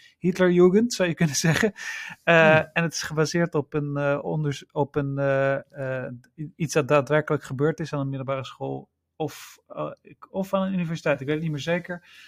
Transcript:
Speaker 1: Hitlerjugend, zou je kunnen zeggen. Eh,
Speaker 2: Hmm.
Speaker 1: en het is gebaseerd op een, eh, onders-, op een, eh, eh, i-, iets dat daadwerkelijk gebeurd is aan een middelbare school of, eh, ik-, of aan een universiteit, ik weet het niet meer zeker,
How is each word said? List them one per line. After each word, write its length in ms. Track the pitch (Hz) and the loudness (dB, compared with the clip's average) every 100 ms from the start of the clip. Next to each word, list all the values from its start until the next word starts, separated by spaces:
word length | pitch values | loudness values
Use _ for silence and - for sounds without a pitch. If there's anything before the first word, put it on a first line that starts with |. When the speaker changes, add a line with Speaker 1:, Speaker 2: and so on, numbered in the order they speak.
| - _ | -20 _
Speaker 1:
Hitlerjugend, 760 | 170 180 180 175 180 196 240 | -2 2 4 6 6 6 2
zou 160 | - 180 | 0 0
je 60 | |
kunnen 220 | 156 165 135 | 2 0 2
zeggen. 360 | 165 151 113 - - - - - | 0 2 0 -2 -10 -12 -12 -4
Eh, 160 | - 170 160 | 4 6 8
Speaker 2:
Hmm. 180 | 156 156 | 6 4
Speaker 1:
en 100 | 170 | -2
het 100 | 170 | -2
is 100 | - | -4
gebaseerd 520 | - 156 151 170 170 | -4 -2 0 0 0
op 200 | 151 135 | 0 -2
een, 220 | 151 147 143 | -4 -4 -2
eh, 220 | 143 143 | 0 -2
onders-, 420 | 170 160 151 139 - | -2 -2 -2 -4 -4
op 220 | 156 143 147 | -2 -2 -2
een, 220 | 139 139 | -4 -2
eh, 840 | 139 135 139 139 - 147 131 131 | 0 2 2 0 -6 -10 -6 -6
eh, 80 | 127 123 - - | -8 -12 -16 -14
i-, 160 | 147 - | -12 -6
iets 160 | 165 | -2
dat 140 | 160 127 | 0 2
daadwerkelijk 540 | 147 135 151 151 151 | 2 4 0 0 -4
gebeurd 380 | - 131 151 156 | -4 -2 -2 -2
is 120 | 156 | -4
aan 80 | 147 | -6
een 80 | 139 | -4
middelbare 360 | 135 131 135 | -6 -6 -6
school 440 | 127 - 135 135 139 _ _ - | -8 -10 -8 -8 -12 _ _ -8
of, 420 | 151 - - - - | -8 -8 -20 -20 -16
eh, 240 | 151 151 - | -10 -10 -10
ik-, 260 | - - - | -20 -20 -10
of 200 | 190 190 | -8 -4
aan 80 | 196 | -2
een 100 | 190 | -2
universiteit, 480 | 190 165 165 160 139 | -2 -4 -2 -2 -2
ik 60 | 135 | -2
weet 80 | |
het 80 | 156 | -4
niet 80 | 160 | -4
meer 80 | 147 | -4
zeker, 480 | 139 175 170 175 - - | -4 -4 -4 -12 -14 -20